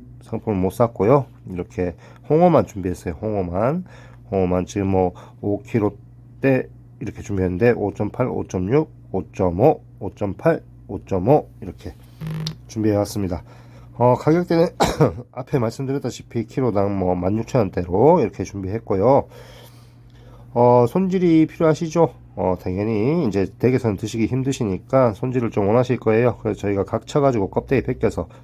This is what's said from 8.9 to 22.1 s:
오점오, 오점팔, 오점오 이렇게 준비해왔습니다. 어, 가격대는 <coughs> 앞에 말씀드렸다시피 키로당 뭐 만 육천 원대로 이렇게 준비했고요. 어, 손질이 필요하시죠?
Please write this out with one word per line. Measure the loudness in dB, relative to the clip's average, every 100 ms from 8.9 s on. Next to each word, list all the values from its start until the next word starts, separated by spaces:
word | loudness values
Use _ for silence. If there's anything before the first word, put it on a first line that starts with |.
| -6 -10
오점오, | -8 -6 -2 0 2 2 2 -4 -14
오점팔, | -12 -8 -8 -2 -2 -2 -4 -20 -12
오점오 | -12 -6 -2 2 2 0 -14
이렇게 | -16 -14 -16 -18 -20 -16 -12 -10 -10 -12 -12
준비해왔습니다. | -4 0 0 0 -4 -6 -6 -12 -20 -20 -20 -12 0
어, | 2 2
가격대는 | 2 0 2 2 2 0
<coughs> | 0 2 2 0 -12
앞에 | -14 -4 -2
말씀드렸다시피 | -2 -4 -6 -6 -6 -10 -10 -8 -6
키로당 | -2 -2 0 0 0
뭐 | -2
만 | 0 0 -2
육천 | -2 0
원대로 | 0 -2 -2 4 4 4
이렇게 | 2 -4
준비했고요. | -8 -8 -8 -6 -4 0 4 2 0 -8 -20 -20 -20 -20 -20 -20 -20 -20 -20 -20 -6
어, | 2 6 6 4
손질이 | 2 0 2 4 4 4
필요하시죠? | 2 2 2 0 0 0